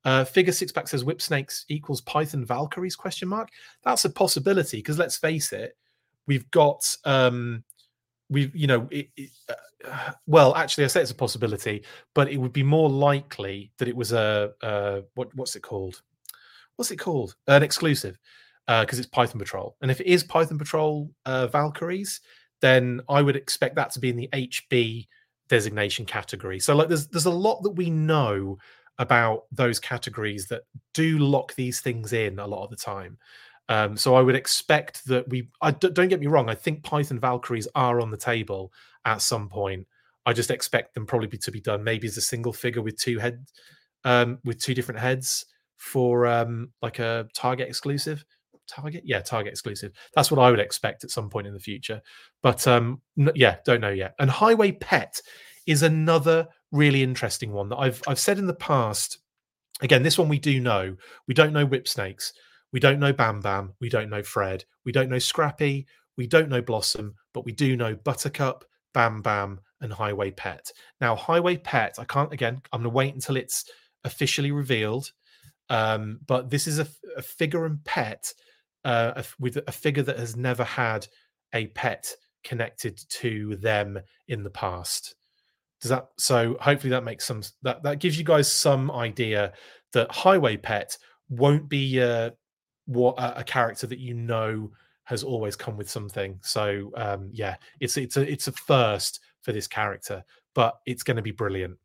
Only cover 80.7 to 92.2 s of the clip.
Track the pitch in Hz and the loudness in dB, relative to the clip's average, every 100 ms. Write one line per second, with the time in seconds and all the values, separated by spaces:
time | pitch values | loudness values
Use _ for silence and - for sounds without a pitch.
80.7 | - 117 110 - _ _ _ _ 120 110 | -2 -2 -2 -8 _ _ _ _ -6 -6
81.7 | - 123 - - - _ _ - 117 113 | -4 -4 -4 -10 -14 _ _ -10 -6 -6
82.7 | - 110 92 - - 120 107 104 98 107 | -6 -12 -12 -14 -8 -6 -6 -8 -4 0
83.7 | 104 104 98 98 _ - 113 98 - 98 | 0 -2 -8 -14 _ -12 -10 -10 -8 -6
84.7 | 90 90 - - _ _ _ _ _ _ | -6 -8 -8 -10 _ _ _ _ _ _
85.7 | _ 120 131 - - - 123 117 127 143 | _ -2 -2 -2 -4 2 4 4 2 2
86.7 | 143 139 127 117 110 - 110 104 _ 131 | 2 0 -2 -4 -8 -8 -8 -10 _ -6
87.7 | 120 143 147 180 156 160 156 143 - 151 | -4 -6 -2 -2 -2 4 4 6 4 4
88.7 | 135 135 123 117 104 113 104 101 - - | 4 0 -4 -6 -2 0 0 -2 -6 -20
89.7 | - _ 123 113 - 185 190 135 104 - | -20 _ 0 0 4 6 6 4 -2 -4
90.7 | 104 - - _ _ _ 123 139 147 147 | -4 -4 -14 _ _ _ 2 4 4 0
91.7 | 143 135 131 123 117 | -2 0 2 2 0